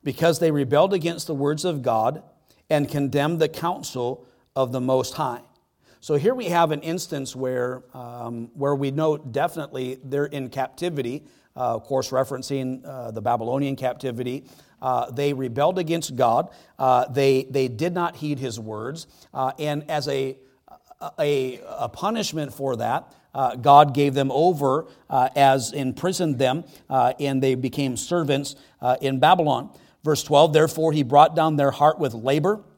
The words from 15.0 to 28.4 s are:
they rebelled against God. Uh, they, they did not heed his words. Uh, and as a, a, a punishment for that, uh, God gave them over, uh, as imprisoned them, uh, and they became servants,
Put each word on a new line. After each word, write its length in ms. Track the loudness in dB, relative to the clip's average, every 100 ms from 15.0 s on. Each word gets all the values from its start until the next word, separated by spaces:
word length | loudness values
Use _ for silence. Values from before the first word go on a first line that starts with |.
| -4
they 200 | -2 -2
rebelled 480 | -2 -4 0 0 0
against 360 | -2 -4 -4 2
God. 320 | 2 4 0 -10 -20 -2
Uh, 280 | 2 4 2
they, 400 | 2 4 4 0
they 200 | -2 -2
did 240 | -2 -4
not 240 | -2 -4 -4
heed 200 | -6 -6
his 220 | -6 -8
words. 480 | -10 -10 -10 -12 -16 _ _
Uh, 200 | -4 -4 -2
and 320 | -4 -4 -4
as 200 | -4 -2
a, 280 | -2 -4 -6 _ _ _ -20 _ -16 -16 -4
a, 440 | 0 0 -2 -8 -14
a 200 | -8 -8
punishment 680 | -4 -4 -2 -4 -6 -8
for 220 | -6 -6 -2
that, 380 | -2 -4 -6 _ _
uh, 220 | -2 -2 0
God 380 | 8 8 8
gave 200 | 4 2
them 160 | 2 0
over, 580 | 2 2 2 0 0 -2 -18 _
uh, 200 | 0 0 4
as 360 | 6 6 0
imprisoned 680 | -4 -4 -2 -4 0 -2 2
them, 280 | 2 0 -6 -20 _
uh, 240 | 2 2 2
and 220 | -2 2
they 140 | 2 0
became 400 | -2 -2 -4 -4
servants, 580 | -2 -2 0 -2